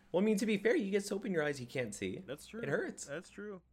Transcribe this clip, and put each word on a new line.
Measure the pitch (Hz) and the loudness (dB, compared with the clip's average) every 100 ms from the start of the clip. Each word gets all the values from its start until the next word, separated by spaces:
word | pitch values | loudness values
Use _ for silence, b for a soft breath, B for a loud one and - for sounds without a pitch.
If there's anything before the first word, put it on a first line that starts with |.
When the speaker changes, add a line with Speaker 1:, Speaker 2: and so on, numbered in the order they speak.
| b | b
Speaker 1:
Well, | 170 | 4
I | |
mean, | 214 208 | 6 4
to | 220 | 4
be | 208 | 2
fair, | 220 330 | 4 4
you | 196 | 4
get | 202 196 | 0 0
soap | 202 | -4
in | 214 | -2
your | 175 | 0
eyes, | 147 139 | 2 0
you | 120 | -4
can't | 139 117 | -4 -4
see. | 101 95 98 - | -2 -4 -4 -8
Speaker 2:
That's | 139 - | -12 -10
true. | 220 | -8
Speaker 1:
It | 233 | -2
hurts. | 151 359 - - | 0 -2 -6 -8
Speaker 2:
That's | 147 185 | -10 -10
true. | - 208 190 _ | -14 -12 -12 _